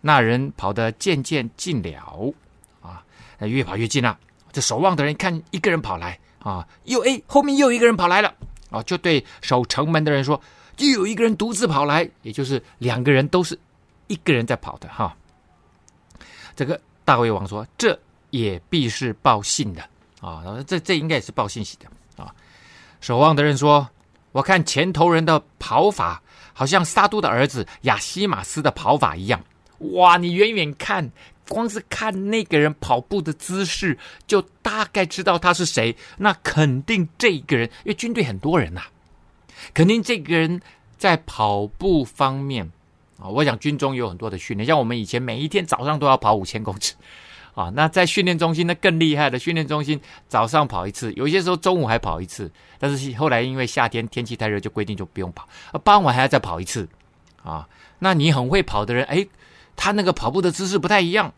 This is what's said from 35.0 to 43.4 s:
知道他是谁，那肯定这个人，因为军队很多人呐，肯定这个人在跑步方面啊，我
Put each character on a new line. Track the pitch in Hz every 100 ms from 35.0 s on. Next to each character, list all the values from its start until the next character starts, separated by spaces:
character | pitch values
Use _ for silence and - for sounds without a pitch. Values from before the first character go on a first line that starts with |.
知 | 175 -
道 | 190 175
他 | 185
是 | 190 170
谁， | - 113 117 - -
那 | 202 180
肯 | - - 151 131
定 | 139 220 165 _
这 | 240 160
个 | - 131
人， | 117 -
因 | -
为 | 208
军 | 233
队 | 240
很 | 143 95
多 | 147 170
人 | 92 87
呐， | - _ _ _ _ _ _ - -
肯 | - 170
定 | 226
这 | 208 226
个 | 147 165
人 | 160 180 - _ _ _
在 | 196 160
跑 | - - 107 101 104
步 | - 190 165 127
方 | - 135 135
面 | 139 127 82 - _ _ _ _
啊， | 95
我 | 113